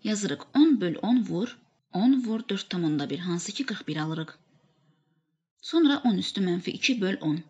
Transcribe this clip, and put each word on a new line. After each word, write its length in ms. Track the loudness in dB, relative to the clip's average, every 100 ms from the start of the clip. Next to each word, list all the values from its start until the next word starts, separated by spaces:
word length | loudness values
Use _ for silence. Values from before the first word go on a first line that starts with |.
Yazırıq 420 | -2 -2 -2 -4 -2 4
on 160 | 6 6
böl 180 | 2 -2
on 220 | 2 2 2
vur, 260 | -2 -4 -8 _ _ _
on 260 | 0 4 4 2
vur 180 | -4 -4
dörd 180 | -6 -4
tam 140 | -2 0
onda 180 | 0 -2
bir, 140 | -6 -4
hansı 260 | -4 -6 -8
ki, 100 | -8
qırx 160 | -8 -6
bir 160 | -6 -4
alırıq. 320 | -6 -8 -14 _ _ _ _ _ _ _ _ _ _ _ _
Sonra 380 | -2 4 4 4
on 140 | 2 0
üstü 260 | -2 -2
mənfi 340 | 0 0 -4 -2
iki 180 | -2 0
böl 180 | 0 -2
on. 220 | -2 -2 -6